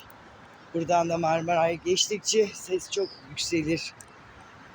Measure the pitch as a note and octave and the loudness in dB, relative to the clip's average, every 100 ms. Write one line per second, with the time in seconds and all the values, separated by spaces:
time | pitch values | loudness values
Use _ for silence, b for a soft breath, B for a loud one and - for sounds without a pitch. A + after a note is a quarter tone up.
0 | - - - - - - - E3+ E3 F3 | -14 -20 -20 -20 -20 -20 -8 -4 2 2
1 | E3+ E3 E3 E3 E3 F3 E3 E3+ E3+ F#3 | 2 0 2 2 2 2 2 2 0 2
2 | - G#3 - A3 G3+ - - F#3 - - | 2 -2 0 2 2 0 -4 -4 -4 -4
3 | G4 - - D3 - E3+ D3+ D#3+ - - | -4 -6 -14 -8 -2 0 0 -2 -4 -12
4 | - - - - - - - | -20 -20 -20 -20 -20 -20 -20